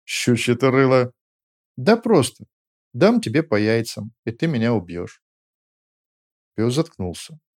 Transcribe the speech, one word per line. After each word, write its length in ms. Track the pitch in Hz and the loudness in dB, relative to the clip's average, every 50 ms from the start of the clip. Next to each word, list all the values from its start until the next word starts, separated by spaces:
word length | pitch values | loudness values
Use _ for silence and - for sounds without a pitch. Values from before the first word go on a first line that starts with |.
| _ | _
щучье 500 | - - - - 123 120 113 - 123 120 | -10 -8 -4 0 0 0 0 0 0 0
ты 160 | 120 135 135 | 0 0 2
рыло?» 400 | 123 135 135 127 131 127 123 123 - _ _ _ _ _ _ _ _ _ _ _ _ | 2 4 4 4 4 2 2 0 -6 _ _ _ _ _ _ _ _ _ _ _ _
«Да 220 | 131 127 175 233 | -2 2 2 2
просто. 480 | 226 - 233 220 151 120 - - - - - _ _ _ _ _ _ _ _ - | 2 2 2 2 2 2 0 -4 -12 -20 -20 _ _ _ _ _ _ _ _ -2
Дам 260 | 120 165 214 240 233 | 2 2 4 4 2
тебе 240 | - - 113 151 156 | 0 -2 -2 -2 0
по 120 | - 107 | 0 0
яйцам, 580 | 104 107 110 113 117 113 - - - 104 110 - _ - | 0 2 2 0 0 -2 -4 -8 -12 -12 -14 -16 _ -10
и 60 | 120 | -10
ты 160 | 117 - 165 | -6 -4 -4
меня 260 | 165 147 113 113 120 117 | -2 -2 0 0 0 0
убьешь». 480 | 104 87 87 85 87 92 - - _ _ _ _ _ _ _ _ _ _ _ _ _ _ _ _ _ _ _ _ _ _ _ _ _ _ _ _ | -2 -4 -6 -10 -10 -10 -12 -14 _ _ _ _ _ _ _ _ _ _ _ _ _ _ _ _ _ _ _ _ _ _ _ _ _ _ _ _
Пес 180 | - 110 123 123 | -4 -2 -2 0
заткнулся, 680 | 151 156 - _ - 95 90 82 - - - - - _ _ _ | -2 -4 -4 _ -10 -8 -8 -10 -12 -16 -18 -20 -20 _ _ _